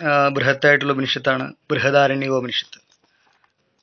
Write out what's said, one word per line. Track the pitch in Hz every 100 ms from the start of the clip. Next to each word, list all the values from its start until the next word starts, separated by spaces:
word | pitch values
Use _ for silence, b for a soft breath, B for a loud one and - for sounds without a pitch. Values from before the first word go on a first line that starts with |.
ആ, | 160 143 139
ബൃഹത്തായിട്ടുള്ള | 139 127 131 147 143 139
ഉപനിഷത്താണ് | 135 131 135 131 131 135 - -
ബൃഹദാരണ്യകോപനിഷത്ത്. | 139 139 143 139 135 135 131 123 - - - _ _ _ _ _ _ _ _ _ _